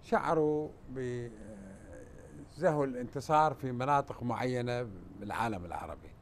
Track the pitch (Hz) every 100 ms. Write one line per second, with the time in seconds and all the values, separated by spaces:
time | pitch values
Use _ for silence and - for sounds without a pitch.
0 | - 233 139 160 151 151 151 - - 131
1 | 127 123 120 110 104 104 98 - - -
2 | - - - - 143 - 170 151 139 123
3 | 123 143 131 151 156 139 135 120 131 143
4 | 139 - 120 113 127 127 120 120 123 98
5 | - - 104 98 117 101 85 78 80 78
6 | 80 -